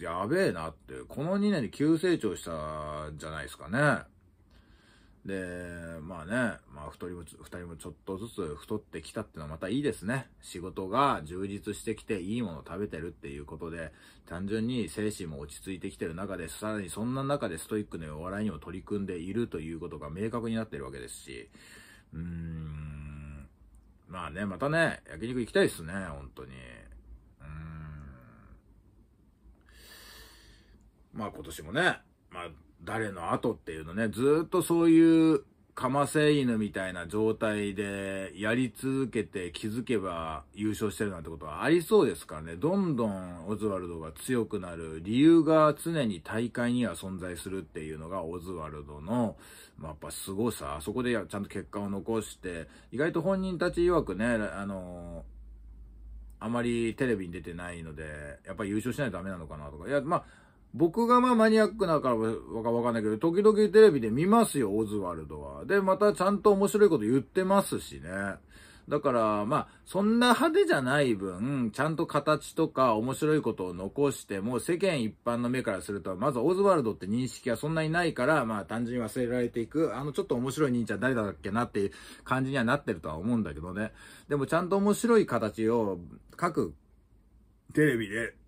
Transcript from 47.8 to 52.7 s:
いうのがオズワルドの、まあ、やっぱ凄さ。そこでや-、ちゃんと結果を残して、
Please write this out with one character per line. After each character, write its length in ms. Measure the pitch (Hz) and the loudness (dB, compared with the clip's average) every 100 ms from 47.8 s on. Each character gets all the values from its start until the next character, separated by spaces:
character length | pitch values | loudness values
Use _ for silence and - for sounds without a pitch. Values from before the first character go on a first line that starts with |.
い 120 | 78 | -10
う 40 | 78 | -10
の 100 | 80 | -8
が 140 | 95 | -6
オ 160 | 82 87 | -6 -8
ズ 140 | 85 | -8
ワ 160 | 87 78 | -8 -8
ル 160 | 73 71 | -10 -12
ド 140 | 73 | -12
の、 360 | 78 120 113 - - - - - | -4 0 0 -2 -16 -20 -20 -14
ま 100 | 80 | -14
あ、 20 | |
や 20 | |
っ 40 | 76 | -12
ぱ 120 | 76 | -12
凄 400 | - - 98 117 | -10 -8 -2 0
さ。 280 | 101 69 73 | -2 -6 -8
そ 120 | 80 | -6
こ 100 | 107 | -4
で 80 | 120 | 0
や-、 140 | 117 87 | -2 -2
ち 80 | |
ゃ 60 | 104 | -6
ん 20 | |
と 60 | 98 | -6
結 160 | 101 87 | -8 -8
果 100 | 104 | -6
を 100 | 101 | -4
残 320 | 101 92 113 | -4 -2 -2
し 160 | 101 - | -2 -8
て、 300 | 92 85 78 | -10 -10 -10